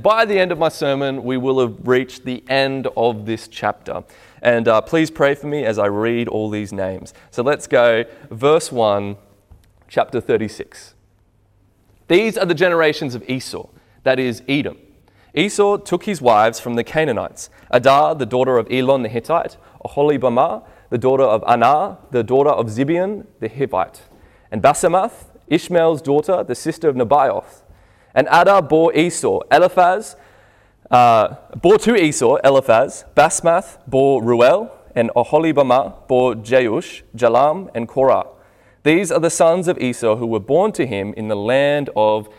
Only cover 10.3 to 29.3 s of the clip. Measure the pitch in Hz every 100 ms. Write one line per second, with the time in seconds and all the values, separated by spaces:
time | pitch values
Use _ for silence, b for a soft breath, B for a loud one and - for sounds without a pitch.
10.3 | 117 107 - - - - _ _ _ _
11.3 | _ _ _ _ _ _ _ - 175 226
12.3 | 214 190 165 185 170 160 147 151 120 -
13.3 | 131 - 87 90 _ b b - 131 131
14.3 | 117 - 139 110 - _ _ _ b b
15.3 | - 196 202 202 202 202 175 - 180 127
16.3 | 107 110 117 123 120 117 156 156 104 90
17.3 | - - b b - 135 139 151 156 123
18.3 | 123 127 123 107 127 127 135 113 117 -
19.3 | 165 - - b b - - 147 143 123
20.3 | 120 160 214 b b b 123 131 131 131
21.3 | 107 - 120 117 147 202 185 - 123 113
22.3 | 131 143 127 113 104 139 170 190 208 -
23.3 | _ 110 117 135 92 85 - - b b
24.3 | b b 110 127 143 180 175 220 - -
25.3 | _ _ 170 - 175 165 156 135 143 151
26.3 | 185 101 123 156 - 151 131 117 143 135
27.3 | 98 - - _ b b b b - 143
28.3 | 156 180 202 143 156 165 143 170 - 120